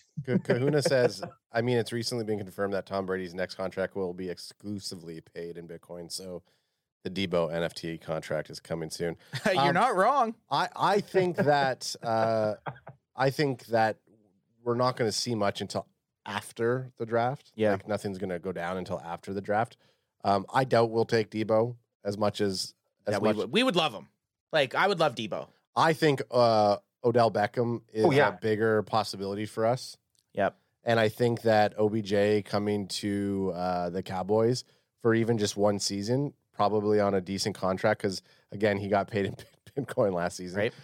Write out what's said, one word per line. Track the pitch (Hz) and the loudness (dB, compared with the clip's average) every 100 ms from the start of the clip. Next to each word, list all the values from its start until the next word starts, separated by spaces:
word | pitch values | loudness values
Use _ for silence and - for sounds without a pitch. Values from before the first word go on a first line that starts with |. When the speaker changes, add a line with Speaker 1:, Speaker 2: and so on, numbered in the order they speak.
| _ - 131 | _ -10 -2
Speaker 1:
Ca-, | 123 | 0
Speaker 2:
<laughs> | |
Speaker 1:
Kahuna | - 123 139 147 | 0 2 2 2
says, | 147 135 120 95 110 - _ | 4 4 2 0 -12 -14 _
I | 117 | -2
mean, | 123 120 | 2 0
it's | 104 | 0
recently | 117 117 120 | -4 -4 -4
been | 107 104 | -4 -4
confirmed | 95 92 101 | -6 -6 -4
that | 95 | -4
Tom | - 98 95 | -4 -4 -2
Brady's | 95 90 | -4 -4
next | 90 90 | -6 -6
contract | - 95 95 92 101 | -6 -6 -4 -4 -4
will | 90 | -6
be | 90 92 | -6 -8
exclusively | 85 - - 101 101 - 92 82 82 - | -10 -14 -14 -10 -10 -10 -12 -14 -16 -14
paid | 85 85 85 | -12 -12 -12
in | 82 | -14
Bitcoin. | 82 - 87 85 | -16 -14 -14 -12
So | - 92 87 - _ _ _ _ _ | -12 -12 -14 -16 _ _ _ _ _
the | 92 | -8
Debo | 90 92 87 80 | -4 0 0 0
N | 85 | -2
F | 82 | -4
T | - 82 80 | -6 -8 -8
contract | - 80 - 78 78 | -6 -8 -4 -6 -8
is | 78 | -14
coming | - 82 78 | -10 -8 -8
soon. | - 85 82 - | -6 -6 -8 -10
Speaker 3:
<laughs> | 131 - | -4 0
You're | 185 143 | 2 2
Speaker 1:
Um, | |
Speaker 3:
not | 175 247 185 | 2 2 4
wrong. | 214 285 226 - - | 4 2 0 -4 -4
Speaker 1:
I, | 143 180 - | -2 -2 0
I | 165 208 | 2 2
think | - 190 180 160 | 0 0 0 2
that, | 139 143 135 120 - - | 2 4 2 -2 -8 -6
uh, | 117 113 113 113 107 101 - - - | -2 2 2 2 0 -2 -10 -14 -18
<laughs> | - _ - | -20 _ -2
I | 135 | 0
think | 135 143 123 - | 2 0 -2 0
that | 113 110 - _ _ _ _ _ _ | 2 2 0 _ _ _ _ _ _
we're | 120 | -2
not | 120 127 127 | 0 0 2
gonna | 113 | 0
see | - 120 | -2 -2
much | 113 101 - | 0 0 -2
until | 98 98 - _ _ _ 101 | -6 -6 -8 _ _ _ -8
after | 104 - - 117 127 127 - | -8 -8 -2 -2 -2 -6 -10
the | 113 | -2
draft. | 117 120 143 _ | 0 0 -4 _
Speaker 3:
Yeah. | 110 107 | 0 0
Speaker 1:
Like, | 98 101 | 0 -2
nothing's | 101 104 92 | -4 -4 -6
gonna | 95 87 | -6 -6
go | 92 | -6
down | 85 85 92 | -6 -6 -6
until | 90 90 | -6 -8
after | 85 85 - | -8 -12 -8
the | 98 | -6
draft. | 101 104 117 - _ _ _ _ | -2 0 0 -6 _ _ _ _
Um, | 101 98 95 | 0 0 2
I | 127 | 0
doubt | 127 117 117 | 4 4 4
we'll | 113 110 | 2 2
take | 113 104 | 0 0
Debo | 107 107 110 120 120 _ _ | -2 2 2 2 -4 _ _
as | 101 101 | -6 -2
much | 104 - | -2 0
as, | 101 92 - - _ _ - | -2 -2 -8 -12 _ _ -4
as | |
Speaker 3:
Yeah, | 101 | 0
we | 104 | 0
Speaker 1:
much | 107 | 0
Speaker 3:
would, | 98 | 0
we | 185 | 2
would | 262 175 | 2 2
love | 156 | 0
him. | 98 69 _ _ _ _ | -4 -16 _ _ _ _
Like, | 156 131 | 0 0
I | 131 190 | 2 2
would | 180 | 2
love | 151 | 0
Debo. | 123 107 87 71 _ _ | 0 -6 -8 -10 _ _
Speaker 1:
I | 120 160 | 2 2
think, | 160 156 135 - | 4 2 2 0
uh, | 123 117 110 104 101 - _ | 4 6 6 4 2 -2 _
Odell | 123 117 117 | 2 4 4
Beckham | 104 104 127 117 117 - | 2 0 0 -2 -4 -6
is | 110 | 2
Speaker 2:
Oh, | 110 | 4
yeah. | 139 131 | 6 4
Speaker 1:
a | |
bigger | - 110 107 113 107 | 2 -2 2 2 2
possibility | 98 113 101 98 98 101 110 | 2 0 -2 -4 -6 -6 -6
for | - | 0
us. | 113 131 - - _ _ _ | 0 0 -6 -18 _ _ _
Speaker 3:
Yep. | - 95 - _ _ | -2 -2 -2 _ _
Speaker 1:
And | 117 113 | 0 2
I | 107 | 2
think | - 120 117 | 2 0 2
that | 113 107 104 - | 4 4 4 2
O | 107 | 0
B | 110 | 0
J | 98 101 104 107 | 0 2 4 2
coming | - 104 104 104 92 | 0 -2 0 -2 -4
to, | - 104 101 101 95 95 | -6 -4 -2 -2 -2 -2
uh, | 87 90 90 87 | -2 -2 -2 -4
the | 92 | -6
Cowboys | 90 92 92 107 113 127 - _ _ _ | -6 -6 0 2 2 0 -6 _ _ _
for | 117 | 2
even | 113 113 113 | 2 2 0
just | 104 101 | 0 2
one | 104 101 | 2 2
season, | - 101 101 131 143 - _ | -2 -4 -2 -2 -2 -8 _
probably | - 104 107 104 104 | -2 0 2 2 4
on | 101 | 4
a | 98 | 2
decent | 90 95 107 95 | -2 -4 -4 -2
contract, | 92 95 110 107 | -2 0 0 0
'cause, | 104 90 - _ _ | -2 -6 -12 _ _
again, | 104 104 98 | -2 0 0
he | 101 | 0
got | 101 95 | 0 0
paid | 104 98 | -2 -4
in | - - _ - - | -6 -16 _ -12 -8
<laughs> | |
Bitcoin | 127 - 104 | -4 0 0
last | 87 87 - | 0 -2 -6
season. | 90 95 | -8 -4
Speaker 3:
Right. | 117 - | -4 -4